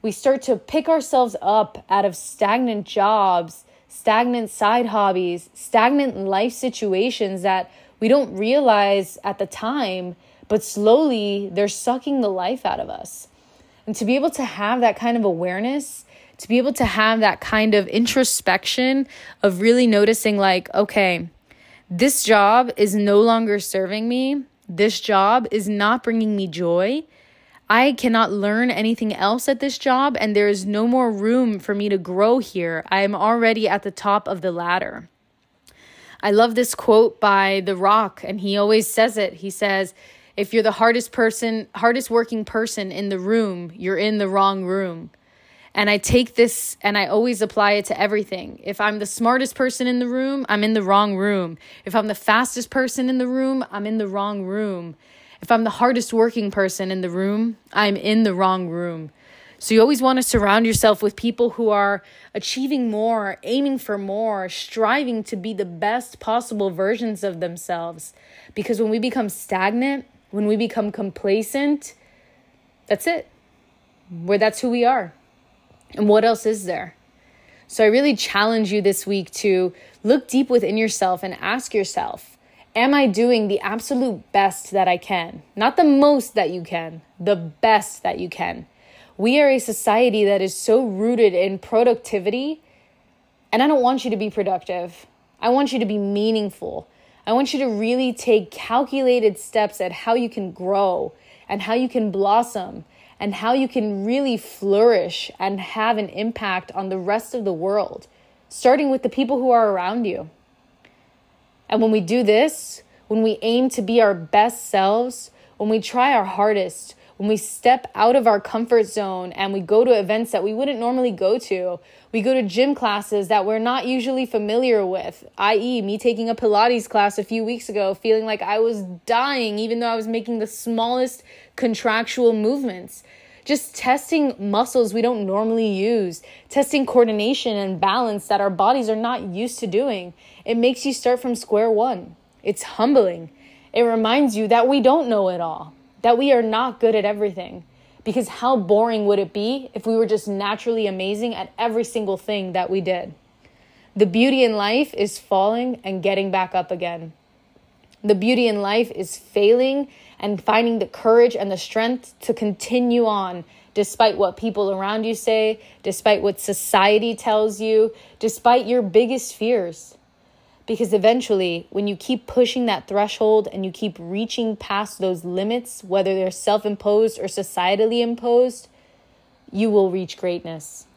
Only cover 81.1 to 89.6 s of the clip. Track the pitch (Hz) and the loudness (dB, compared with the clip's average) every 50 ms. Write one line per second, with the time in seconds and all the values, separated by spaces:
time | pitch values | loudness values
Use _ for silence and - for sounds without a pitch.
81.1 | 185 175 - 190 175 - - - 220 262 - - - 214 196 190 - - - - | -2 -2 -6 -10 -10 -8 -6 -4 -4 -4 -6 -4 -2 -2 -2 -2 -4 -6 -6 -6
82.1 | - - - - - _ _ _ _ _ - _ _ 220 240 262 285 285 269 240 | -8 -12 -16 -20 -20 _ _ _ _ _ -20 _ _ 2 2 4 4 4 4 2
83.1 | 185 202 233 240 247 226 214 202 202 - - 196 208 233 - - 285 247 269 254 | 2 2 2 2 2 2 2 0 -2 -2 -2 -4 -6 -6 -6 -4 -2 -2 -2 -2
84.1 | 202 - - _ - 196 196 190 180 - - - 185 196 185 185 180 175 - - | -4 -6 -12 _ 0 2 2 2 0 -4 -14 -4 0 0 2 2 0 -2 -2 -4
85.1 | 202 180 165 175 - - - _ _ 202 214 254 - - 339 302 277 269 285 294 | -4 -4 -4 -6 -10 -18 -20 _ _ 0 0 0 2 4 4 6 6 6 6 6
86.1 | 294 269 226 - - 220 190 151 175 180 165 - 180 170 165 165 165 160 _ _ | 4 4 0 -2 0 0 0 0 -2 -6 -8 -6 -6 -6 -6 -8 -12 -16 _ _
87.1 | _ _ 175 196 202 175 165 160 151 _ - 220 220 208 - - - - _ 185 | _ _ 0 0 0 0 -2 -10 -6 _ 2 4 4 4 2 -2 -14 -8 _ -6
88.1 | 180 - 180 175 - - 170 175 - - - _ _ _ _ _ - - - _ | -6 -6 -8 -10 -8 -6 -6 -6 -6 -10 -14 _ _ _ _ _ -20 -20 -20 _
89.1 | _ - 196 226 254 294 294 277 262 254 | _ -2 0 2 4 6 6 6 4 2